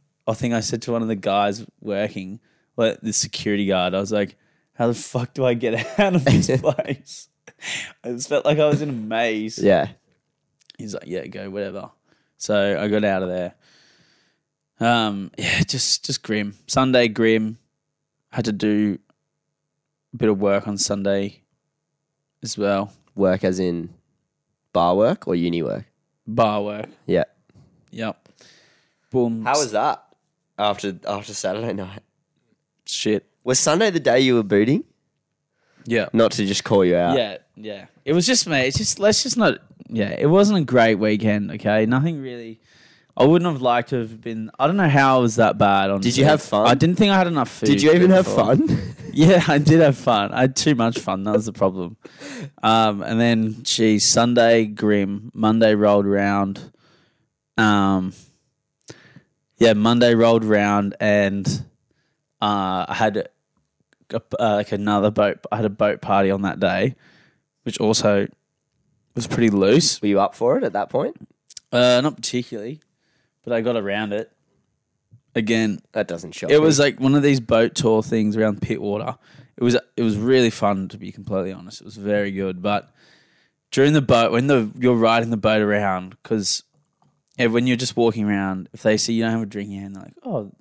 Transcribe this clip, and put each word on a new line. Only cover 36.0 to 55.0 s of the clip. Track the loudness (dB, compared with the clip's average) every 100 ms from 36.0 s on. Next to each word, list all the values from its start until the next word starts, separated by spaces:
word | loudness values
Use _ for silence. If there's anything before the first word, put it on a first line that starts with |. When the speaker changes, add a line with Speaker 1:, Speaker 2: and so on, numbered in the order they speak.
| 0
Speaker 2:
Not | 2 2
to | 2 -2
just | -2
call | 0 2 4
you | 2
out. | 2 0
Speaker 1:
Yeah, | -2 -8 _ -20
yeah. | -16 -16 -18 _ -2
It |
was | 0 2
just, | 0 0
mate, | 0 0
it's | -2
just, | -4 0
let's | 2 2
just | 0 0
not, | 0 0 _ -20 -10
yeah, | -4 -4
it | 0 2
wasn't | 4 4 2
a | 2
great | 4 4 4
weekend, | 0 0 0 -2 -4
okay? | -6 -2 0 2
Nothing | 0 -2 -4
really, | -10 -14 -16 -20 _ _ _ _ _ 2
I |
wouldn't | 4 4 2
have | -2
liked | 0 0 0
to | -6
have | -6 -10
been, | -12 -10 -10 -2
I | 0
don't | 2
know | 4
how | 6 6 4
it |
was | 2 4
that | 2 4
bad, | 4 4 2
honestly. | 0 -2
Speaker 2:
Did | 2
you | 4
have | 4
fun? | 0 0 2
Speaker 1:
I | 4
didn't | 2 2
think | 4
I | 4
had | 2
enough | 0 -4
food | -4 0
Speaker 2:
Did | 4
you | 6
even | 6 6
have | 4 4
Speaker 1:
before. | 2 2 2
Speaker 2:
fun? | 2 -2 -4 -14
<laughs> | -10
Speaker 1:
Yeah, | 4 6 6 4
I | 2
did | 4 6
have | 6 4
fun. | 0 0 0
I | 0
had | 0 0
too | 0 2
much | 0 -2
fun. | -6 -6
That | -2
was | -2 -2
the |
problem. | -2 -2 -2 -10 -12 -20 -20 -18 -16 -16 -6
Um, | 0 2 2 -2
and | -4 0
then, | 2 2 -2 -6
geez, | -6 0 2 2 2
Sunday, | 2 2 4 4 4 2
grim. | -2 0 0